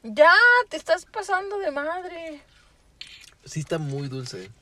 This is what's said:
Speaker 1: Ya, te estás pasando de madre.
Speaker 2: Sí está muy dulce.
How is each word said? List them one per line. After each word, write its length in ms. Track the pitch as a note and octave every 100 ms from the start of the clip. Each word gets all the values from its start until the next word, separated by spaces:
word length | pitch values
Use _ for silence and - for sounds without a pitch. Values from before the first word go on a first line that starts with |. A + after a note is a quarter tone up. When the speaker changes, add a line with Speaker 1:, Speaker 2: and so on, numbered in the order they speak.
Speaker 1:
Ya, 280 | A3+ G#3+ D#4 F#4+ A#4+ B4 B4
te 80 | D#4
estás 280 | - F4 -
pasando 520 | A4 G4 F#4+ G4 G4+
de 120 | F#4
madre. 680 | C#4+ D4+ F4+ F4+ E4+ E4 D4 _ _ _ _ _ _ - - - _
Speaker 2:
Sí 180 | - D#3
está 160 | C#3+ E3
muy 300 | D3 C#3 C#3
dulce. 420 | C3 B2 F#2+ F#2+ -